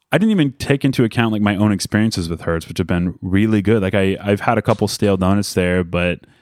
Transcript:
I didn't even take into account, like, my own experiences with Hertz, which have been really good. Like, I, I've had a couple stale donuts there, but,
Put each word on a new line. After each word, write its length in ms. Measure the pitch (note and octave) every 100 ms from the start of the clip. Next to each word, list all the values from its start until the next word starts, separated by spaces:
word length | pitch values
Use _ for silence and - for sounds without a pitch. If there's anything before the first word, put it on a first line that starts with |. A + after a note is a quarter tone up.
| -
I 60 | D#3+
didn't 140 | A3
even 200 | G3+ C#3+
take 320 | - - C#3+
into 200 | C#3 C3
account, 280 | A#2 - A#2
like, 80 | G#2+
my 140 | G#2 G2
own 160 | G#2+
experiences 560 | G2 - G#2 A2 G2+ E2
with 140 | E2
Hertz, 260 | - E2 -
which 80 | E2
have 80 | F2
been 320 | F2+ F2 -
really 400 | F#2+ F#2+ A2 G#2+
good. 180 | G2 A2+
Like, 120 | F#2
I, 240 | G#2 F#2+ F#2+
I've 200 | G2+ G#2
had 180 | - A2+
a 40 |
couple 240 | A2 G#2+ G#2
stale 280 | - G#2 F#2+
donuts 380 | F#2 G2+ G2
there, 280 | - F2+ F#2
but, 380 | F2 E2+ F2 E2+ - _